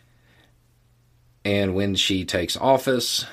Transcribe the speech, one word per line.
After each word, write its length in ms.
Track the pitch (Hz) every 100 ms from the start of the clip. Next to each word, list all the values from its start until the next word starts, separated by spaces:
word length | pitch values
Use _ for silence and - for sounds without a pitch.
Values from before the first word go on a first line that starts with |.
| _ _ _ _ _ _ _ _ _ _ _ _ _ _
And 320 | 104 101 98 92
when 200 | 101 95
she 280 | - 95
takes 320 | 92 92 87 -
office, 680 | 131 131 135 123 - - -